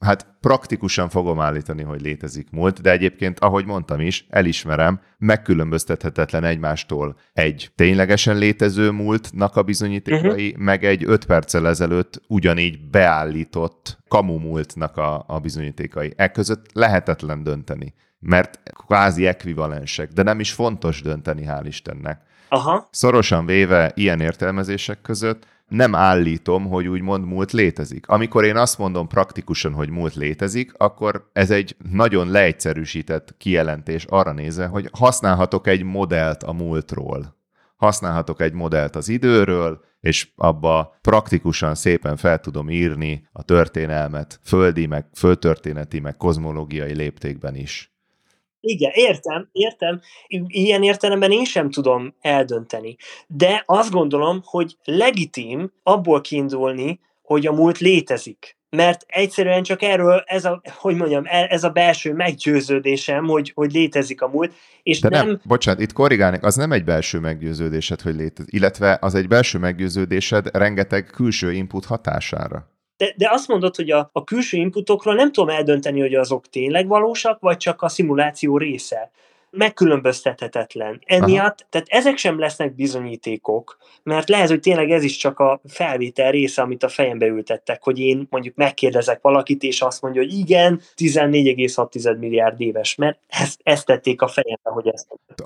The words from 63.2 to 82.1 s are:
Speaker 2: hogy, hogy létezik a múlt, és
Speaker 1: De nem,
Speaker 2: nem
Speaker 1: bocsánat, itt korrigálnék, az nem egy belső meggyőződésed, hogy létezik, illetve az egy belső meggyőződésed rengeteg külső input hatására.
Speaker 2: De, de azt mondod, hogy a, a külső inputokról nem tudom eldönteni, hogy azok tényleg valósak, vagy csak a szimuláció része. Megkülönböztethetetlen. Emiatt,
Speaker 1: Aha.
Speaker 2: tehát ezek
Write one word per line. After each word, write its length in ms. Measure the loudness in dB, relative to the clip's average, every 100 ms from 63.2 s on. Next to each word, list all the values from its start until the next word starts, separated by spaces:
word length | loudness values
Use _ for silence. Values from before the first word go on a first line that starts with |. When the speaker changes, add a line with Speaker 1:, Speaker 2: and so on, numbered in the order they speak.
Speaker 2:
hogy, 280 | 0 0 0
hogy 180 | -2 -2
létezik 500 | 2 0 0 -2 -4
a 60 | -4
múlt, 240 | -2 -4 -6 _ _
és 180 | -2 2
Speaker 1:
De 80 | 4
nem, 180 | 4 2
Speaker 2:
nem 140 | -2
Speaker 1:
bocsánat, 360 | 0 0 2 0
itt 120 | -2
korrigálnék, 500 | 2 4 4 4 2
az 100 | 0 0
nem 160 | 0
egy 120 | 0
belső 340 | 0 0 -2 -4
meggyőződésed, 840 | -6 -6 -6 -6 -4 -4 -6 -6
hogy 140 | -6
létezik, 380 | -4 -6 -8 -8
illetve 460 | 0 2 4 2 2
az 140 | 0
egy 140 | 0 4
belső 300 | 4 4 0
meggyőződésed 880 | -2 -2 -4 -2 -2 -2 0 0 0 0
rengeteg 480 | 0 0 -2 -2
külső 480 | -4 -2 -2 0 -2
input 320 | -4 -6 -8
hatására. 920 | -6 -6 -4 -6 -6 -8 -8 -10 -14 _ _ -4
Speaker 2:
De, 180 | -4 0
de 120 | 0
azt 180 | 0 0
mondod, 280 | 0 0 -2
hogy 140 | 0
a, 200 | 0 0
a 120 | -6
külső 320 | -4 -4 -2 -2
inputokról 580 | -2 -2 0 0 2
nem 180 | 4 4
tudom 160 | 2 0
eldönteni, 460 | 2 2 0 0 0
hogy 140 | 0
azok 340 | 0 0 -2 -6
tényleg 380 | -6 -2 0 2
valósak, 540 | 2 2 0 -2 0
vagy 160 | 0 0
csak 260 | -2 -2
a 60 | -2
szimuláció 680 | 0 0 2 0 0 0 0
része. 520 | 0 -6 -8 -10 -10 _ _ _ _
Megkülönböztethetetlen. 1500 | -2 0 4 4 4 2 0 -2 -4 -6 -6 -6 -8 -8 -8 0
Emiatt, 540 | 4 6 4 2 -2
Speaker 1:
Aha. 80 | _
Speaker 2:
tehát 160 | -6 0
ezek 260 | 2 2